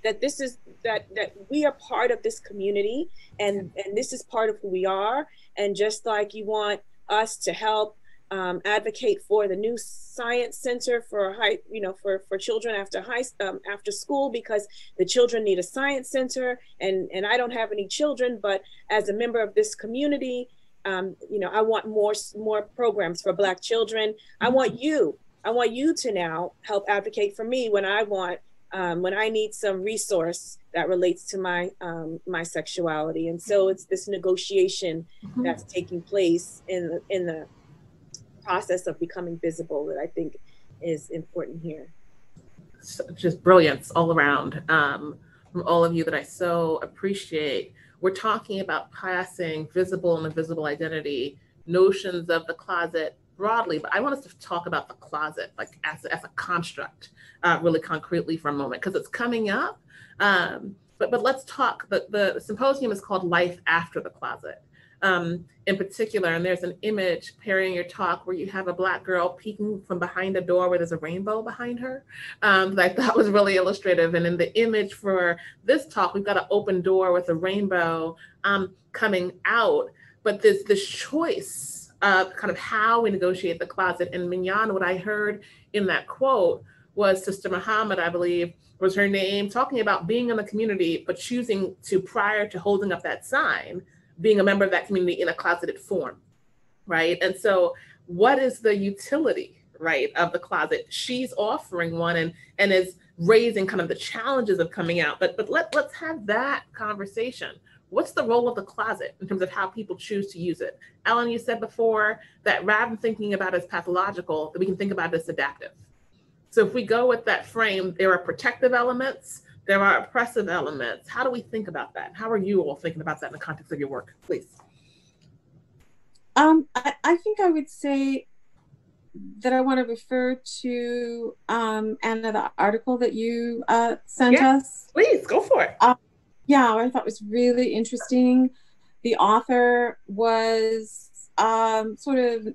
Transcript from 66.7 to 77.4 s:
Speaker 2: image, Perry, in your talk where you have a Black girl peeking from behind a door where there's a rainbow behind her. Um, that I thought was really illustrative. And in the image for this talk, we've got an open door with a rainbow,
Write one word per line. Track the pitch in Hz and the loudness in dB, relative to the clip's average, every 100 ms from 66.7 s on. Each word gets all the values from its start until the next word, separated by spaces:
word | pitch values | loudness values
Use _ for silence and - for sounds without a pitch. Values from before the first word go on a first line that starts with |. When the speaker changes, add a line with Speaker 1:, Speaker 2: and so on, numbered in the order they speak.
| 170 | -4
Speaker 2:
image, | 214 214 185 165 - _ | -4 0 0 -2 -6 _
Perry, | 214 190 190 | -2 0 0
in | |
your | 180 | -2
talk | 175 - 180 180 180 | -6 -4 -2 -2 -4
where | |
you | 185 196 | -6 -4
have | 190 185 | -4 -4
a | |
Black | 175 185 175 | -2 -2 -2
girl | - 180 175 | -2 0 0
peeking | - 214 208 208 196 - | -2 -12 -6 -4 -6 -6
from | 180 | -4
behind | 175 185 190 190 | -4 -2 -2 -2
a | |
door | 180 180 180 | 2 2 4
where | 175 | 2
there's | 170 | 0
a | 165 | -4
rainbow | 156 180 202 220 | -4 -6 -4 -4
behind | 226 - 240 240 | -6 -8 -8 -6
her. | 254 262 _ - - - | -8 -10 _ -18 -16 0
Um, | 214 190 190 196 | 4 6 4 4
that | 180 | 4
I | |
thought | 185 170 - | 4 2 4
was | 208 | 6
really | 208 196 185 | 6 6 4
illustrative. | 185 202 190 170 165 | 2 0 2 4 4
And | 170 170 | 4 2
in | 175 | 2
the | 170 214 | 0 2
image | 226 214 202 | 2 2 -2
for | - 202 190 175 170 - - | -4 0 2 2 0 -8 -6
this | 208 294 - | 2 2 2
talk, | 226 180 | -2 0
we've | 202 | 0
got | 202 185 | 0 -2
an | - | 2
open | 208 208 185 | 0 2 0
door | 180 190 185 | 2 4 4
with | 180 175 | 2 0
a | |
rainbow, | 165 | -2